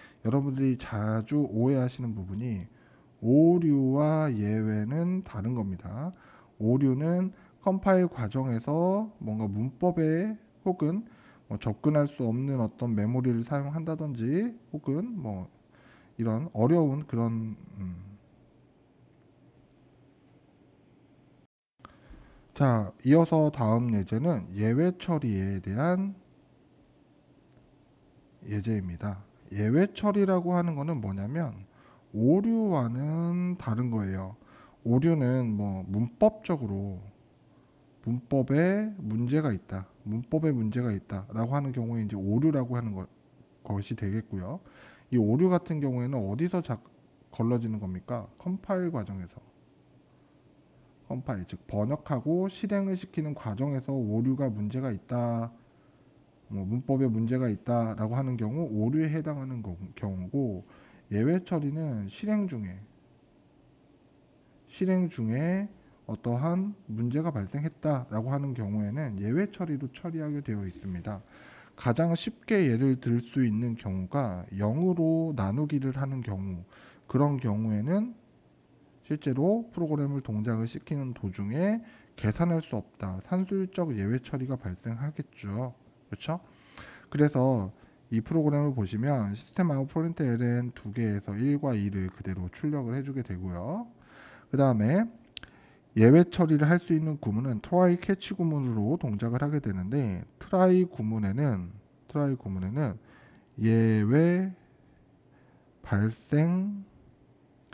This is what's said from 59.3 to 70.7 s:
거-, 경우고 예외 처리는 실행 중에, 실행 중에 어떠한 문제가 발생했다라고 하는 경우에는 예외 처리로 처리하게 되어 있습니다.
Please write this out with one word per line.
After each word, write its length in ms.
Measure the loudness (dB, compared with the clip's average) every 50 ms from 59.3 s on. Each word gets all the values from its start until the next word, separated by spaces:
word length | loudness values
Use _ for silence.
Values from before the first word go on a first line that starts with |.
| -6 -6 -6 -8 -8 -8
거-, 160 | -8 -8 -10 -10 -12 -14 -12
경우고 720 | -8 -6 -6 -6 -6 -6 -4 -2 -2 0 -2 -4 -6 -10 -14 -20 -20 -20 -20 -20 -20 _ -4
예외 320 | 0 0 2 2 2 0 0
처리는 640 | -2 -4 -2 -2 -2 -4 -4 -4 -4 -4 -6 -6
실행 400 | -8 -10 -8 -4 -2 0 0 0
중에, 320 | -2 -4 -6 -8 -8 -10 -12 -16 -20 -20 _ _ _ _ _ _ _ _ _ _ _ _ _ _ _ _ _ _ _ _ _ _ _ _ _ _ _ _ _ _ _ _ _ _
실행 420 | -12 -4 -2 2 2 2 2 2 0
중에 580 | -2 -2 -2 0 0 0 0 0 0 -2 -2 -6 -10 -16 -20 -20 -20 _ _
어떠한 680 | -10 -8 -6 -2 -2 -2 0 0 0 0 0 -2 -2 -6 -10 -10
문제가 460 | -8 -4 -4 -2 -2 0 -2 -2 -2
발생했다라고 1000 | -2 -4 -4 -4 -4 -4 -4 -6 -6 -4 -2 -2 -2 -2 -2 -4 -6 -4 -2 -2
하는 220 | -2 -2 -2 -4 -4
경우에는 640 | -4 -4 -2 -2 -2 -2 -2 -2 -4 -4 -4 -4 -4
예외 320 | -2 0 0 0 0 -2
처리로 380 | -4 -6 -6 -4 -4 -4 -6 -8
처리하게 500 | -10 -10 -10 -8 -6 -6 -4 -4 -6 -6
되어 240 | -4 -4 -4 -4 -6
있습니다. 560 | -8